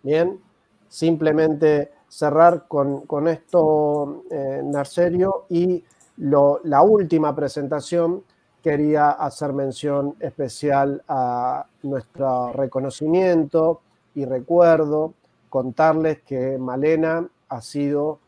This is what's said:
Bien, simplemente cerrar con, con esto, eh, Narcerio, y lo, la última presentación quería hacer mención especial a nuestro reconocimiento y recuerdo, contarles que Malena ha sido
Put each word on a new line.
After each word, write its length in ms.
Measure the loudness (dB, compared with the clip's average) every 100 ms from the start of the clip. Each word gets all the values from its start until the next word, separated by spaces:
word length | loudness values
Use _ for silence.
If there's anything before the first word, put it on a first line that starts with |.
Bien, 360 | 0 0 0 -4 _ _ _ _ _
simplemente 1000 | -2 0 2 2 2 2 2 2 2 -2 _ _
cerrar 640 | -4 0 6 6 4 _
con, 380 | -2 -2 -4 -4
con 200 | -2 -2
esto, 960 | -2 _ 2 4 2 2 -2 -4 -10 -10
eh, 300 | -6 -6 -6
Narcerio, 840 | -4 -4 -4 0 0 2 0 -2 -4
y 340 | 0 0 -2 _ _ _ -8
lo, 420 | 0 4 4 2
la 180 | 0 4
última 520 | 6 4 2 0 0
presentación 920 | -2 -6 -6 -6 -6 -4 -2 -2 -4 _ _ _ _
quería 500 | -2 0 2 2 2
hacer 420 | 0 -6 -6 -6
mención 640 | -4 -4 -4 -4 -2 -4 -6
especial 840 | -10 -6 -8 -4 0 0 0 -4 -6
a 560 | -4 -2 -2 -4 -6 -10 _
nuestro 720 | -8 -8 -10 -6 -2 -2 -4
reconocimiento 1300 | -4 -4 -4 -6 -6 0 2 2 2 0 0 0 -2 _ _ _
y 120 | -10 -6
recuerdo, 880 | -6 0 4 6 6 2 0 -2 -8 _ _ _
contarles 720 | -4 -4 0 2 2 0 -4
que 380 | _ -4 -4 -4
Malena 680 | -6 -2 0 2 0 -2 -6 _ _
ha 140 | -14
sido 560 | -10 -6 -2 -2 -4 -6